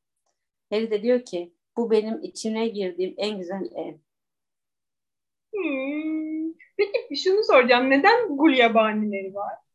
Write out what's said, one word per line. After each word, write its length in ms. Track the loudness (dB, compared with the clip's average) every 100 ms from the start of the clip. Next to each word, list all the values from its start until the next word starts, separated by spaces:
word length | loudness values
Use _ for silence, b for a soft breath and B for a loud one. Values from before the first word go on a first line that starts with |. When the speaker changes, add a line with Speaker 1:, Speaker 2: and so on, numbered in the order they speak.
| _ _ _ _ _ _ _
Speaker 1:
Harry 220 | -4 -2
de 120 | -2
diyor 220 | 0 0 0
ki, 280 | -8 -10 _ _ -6
"Bu 140 | 2
benim 320 | 2 0 -8
içine 440 | -10 -8 -6 -2 -2
girdiğim 460 | -2 -6 -4 -6 -4
en 200 | -6 -6
güzel 320 | -8 -8 -8 -10
ev." 180 | -12 -14 _ _ _ _ _ _ _ _ _ _ _ _ _ _ _ -6
Speaker 2:
Hmm. 960 | -4 -2 -4 -6 -4 -6 -6 -6 -8 -10 b -4
Peki 300 | -2 -2 -6
bir 40 | -4
şunu 280 | 0 2
soracağım. 460 | 6 6 6 4 4
Neden 480 | 4 4 4 0 2
gulyabanileri 960 | 4 6 4 4 2 0 -2 -4 -8 -8
var? 180 | -10 -10 _